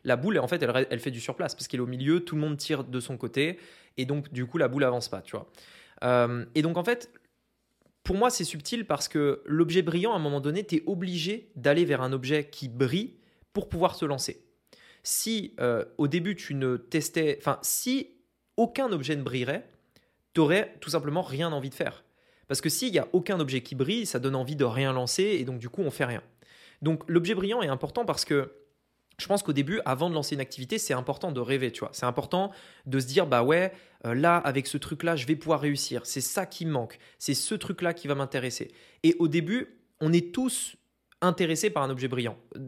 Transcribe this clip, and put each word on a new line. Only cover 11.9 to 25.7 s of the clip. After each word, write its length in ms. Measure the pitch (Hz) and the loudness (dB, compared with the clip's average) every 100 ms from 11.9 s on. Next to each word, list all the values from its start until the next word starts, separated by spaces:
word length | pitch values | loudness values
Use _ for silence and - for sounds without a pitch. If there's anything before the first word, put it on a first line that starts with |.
| 131 | 2
un 100 | 127 | 0
objet 380 | 135 127 151 143 | -2 0 0 -2
qui 180 | - 135 | -8 -6
brille 480 | 120 127 175 247 - _ _ _ | 0 2 0 -4 -10 _ _ _
pour 160 | 208 - | -6 -4
pouvoir 260 | 170 175 - | 2 2 2
te 80 | |
lancer. 400 | 151 135 - - _ _ _ - - - | -4 -2 -6 -8 _ _ _ -20 -20 -10
Si, 520 | - - 220 220 - - | -4 -2 0 -2 -4 -2
euh, 280 | 123 113 - - | 0 0 -2 -2
au 100 | 143 | 0
début, 300 | 175 180 185 | 0 -2 -4
tu 180 | - | -6
ne 220 | 139 131 123 | -2 0 -2
testais, 600 | - 160 143 165 151 143 | -2 -2 0 0 0 2
enfin, 180 | 151 - | 0 -2
si 480 | - - 254 269 - - _ _ _ - | -2 -2 0 -2 -2 -14 _ _ _ 0
aucun 340 | 233 277 254 | 0 2 0
objet 240 | 170 131 147 | 0 -2 -4
ne 60 | |
brillerait, 440 | 123 127 123 180 - _ _ _ _ _ _ | -2 -2 -2 -4 -6 _ _ _ _ _ _
t'aurais 420 | 165 156 190 214 - | 4 6 4 0 -8
tout 100 | 151 | -4
simplement 320 | 156 147 165 | -2 0 -2
rien 280 | - 135 170 | -2 -4 -2
envie 200 | 147 135 | -4 -6
de 40 | |
faire. 300 | - 147 - _ _ _ _ - | -4 -6 -6 _ _ _ _ -6
Parce 140 | 135 | -2
que 80 | 156 | -2
s'il 240 | - 254 | 0 0
y 60 | 165 | 0
a 100 | - | 2
aucun 280 | 180 175 185 | 0 2 -2
objet 220 | 139 131 | 0 -2
qui 120 | - | -4
brille, 320 | 135 135 233 208 | -2 0 -2 -2
ça 120 | 123 | -2
donne 180 | 135 131 | -2 -2
envie 200 | 131 151 | -2 0
de 80 | |
rien 280 | 123 117 135 | 2 2 0
lancer 300 | 131 123 - | 0 -2 0
et 220 | 202 180 | 2 0
donc 140 | 127 123 | -2 -6
du 100 | |
coup, 120 | 120 | -8